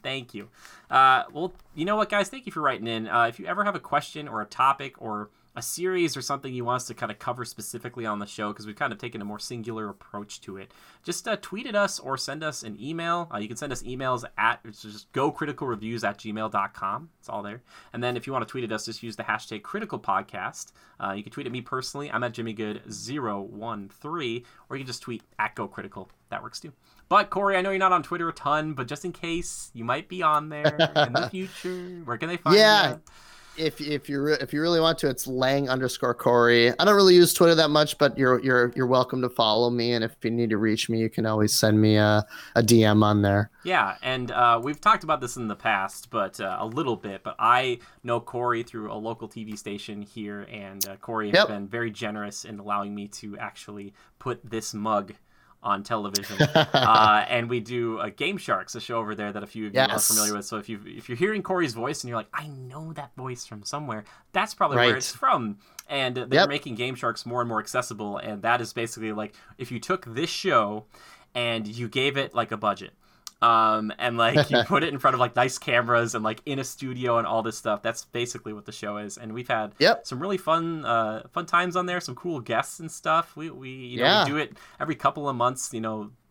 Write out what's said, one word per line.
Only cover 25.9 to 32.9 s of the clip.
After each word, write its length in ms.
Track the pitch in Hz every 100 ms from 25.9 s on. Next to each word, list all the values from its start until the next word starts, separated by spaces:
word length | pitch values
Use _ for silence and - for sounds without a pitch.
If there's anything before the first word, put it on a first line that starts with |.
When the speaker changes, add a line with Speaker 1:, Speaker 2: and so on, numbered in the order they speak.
| 101 95 _ -
Speaker 1:
That 140 | 101
works 180 | 113 -
too. 120 | 156 - _ _ -
But 220 | 156 151
Corey, 260 | 190 196 190
I 60 |
know 80 | 190
you're 80 | 190
not 140 | 190
on 100 | 180
Twitter 260 | 143 175 170
a 40 |
ton, 420 | - 139 151 156 139
but 140 | 123
just 160 | 143 185
in 80 |
case, 580 | 165 170 170 175 - -
you 120 | 117 117
might 240 | 135 -
be 140 | 180
on 260 | 160 151 156
there 180 | 151 151
in 460 | 151 160 156 135
the 160 | 123 123
Speaker 2:
<laughs> 20 |
Speaker 1:
future. 720 | 185 185 - 180 180 180 180 151
Where 140 | 117
can 100 | 160
they 80 | 175
find 200 | 156 202
Speaker 2:
Yeah. 340 | 214 214 160